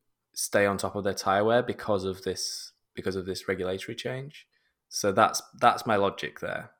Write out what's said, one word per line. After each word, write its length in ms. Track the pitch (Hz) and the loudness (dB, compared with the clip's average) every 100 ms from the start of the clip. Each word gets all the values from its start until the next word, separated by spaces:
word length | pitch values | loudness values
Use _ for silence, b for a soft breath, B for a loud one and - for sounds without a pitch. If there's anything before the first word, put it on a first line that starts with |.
| _ _ _ | _ _ _
stay 320 | - - 107 101 | -8 0 4 4
on 100 | 95 | 2
top 180 | 95 104 | -2 -2
of 80 | |
their 120 | 98 90 | -2 0
tyre 280 | - 98 | 2 4
wear 200 | 110 120 | 6 4
because 420 | 120 98 - 101 95 | 2 -4 0 0 0
of 160 | 90 | -4
this, 500 | - 90 - - - _ _ | -4 -4 -6 -8 -14 _ _
because 220 | - 101 95 | -8 -4 -4
of 100 | 92 | -4
this 220 | 90 - | -6 -4
regulatory 480 | 92 90 95 - - | -2 -2 -4 -6 -8
change. 520 | 120 131 139 - - _ _ _ - | -8 -8 -10 -16 -20 _ _ _ -10
So 220 | - 101 | -2 0
that's, 300 | 98 107 - - - | 6 4 4 -8 2
that's 280 | 120 - 120 | 4 4 2
my 80 | 104 | 2
logic 440 | 98 - - - | 2 0 -8 -8
there. 320 | - - - _ | -6 -6 -8 _